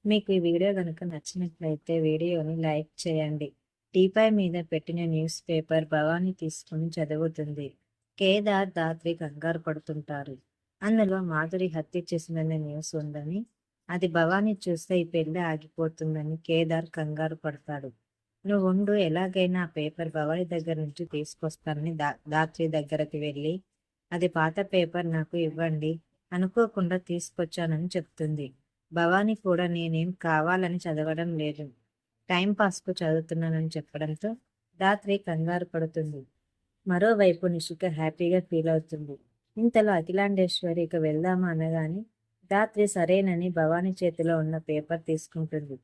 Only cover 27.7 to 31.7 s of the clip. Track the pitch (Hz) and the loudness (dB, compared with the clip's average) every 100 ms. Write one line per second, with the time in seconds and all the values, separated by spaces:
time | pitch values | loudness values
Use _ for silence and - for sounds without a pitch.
27.7 | 156 180 185 - - 156 151 135 _ _ | 0 -2 -4 -8 -6 -4 -4 -6 _ _
28.7 | _ _ 165 170 185 214 214 190 175 180 | _ _ 0 4 4 2 0 0 2 2
29.7 | 170 165 160 170 185 165 156 160 185 180 | 0 0 0 -2 -2 0 2 2 2 0
30.7 | 175 175 156 156 160 170 160 151 147 143 | -2 -4 -2 -2 -2 -2 -2 -4 -6 -12